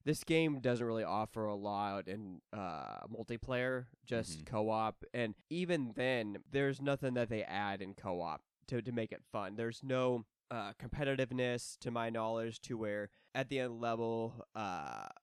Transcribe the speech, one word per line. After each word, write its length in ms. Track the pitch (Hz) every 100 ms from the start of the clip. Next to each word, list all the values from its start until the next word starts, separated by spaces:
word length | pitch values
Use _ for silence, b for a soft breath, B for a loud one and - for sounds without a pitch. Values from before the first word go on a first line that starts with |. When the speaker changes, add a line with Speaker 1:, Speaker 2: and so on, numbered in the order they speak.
Speaker 1:
this 200 | 139 151
game 360 | - 160 160 139
doesn't 260 | 123 123 117
really 180 | 113 92
offer 400 | 101 107 117 107
a 100 | 101
lot 520 | 104 101 101 98 90
in, 340 | 104 101 85 -
uh, 540 | 107 92 80 55 50 95
multiplayer, 760 | 113 113 117 - 123 127 127 123 - -
just 340 | 117 107 78 78
Speaker 2:
Mm-hmm. 100 | 110
Speaker 1:
co-op. 480 | 110 110 110 - - 123
And 180 | 113 104 -
even 440 | 165 175 170 123 107
then, 440 | 127 127 107 101 -
there's 280 | 135 139 135
nothing 360 | 139 139 135 123
that 140 | 113
they 120 | 110
add 380 | - 95 101 98
in 120 | 98 98
co-op 460 | 98 90 85 76 _ _ -
to, 140 | 123
to 100 | 110
make 200 | 120 110
it 80 | - -
fun. 240 | 110 98 107
There's 260 | 117 113
no, 440 | 135 127 127 120 107 _ -
uh, 220 | 120 101
competitiveness, 1040 | - 123 - 139 135 127 127 123 120 - -
to 100 | -
my 180 | 117 113
knowledge, 480 | 113 110 113 113 113
to 140 | - 117
where 320 | 107 104 104 b b
at 160 | 131 131
the 100 | 135
end 200 | 127 117
level, 640 | 117 113 117 113 113 120 -
uh, 540 | 107 101 90 69 55 50 -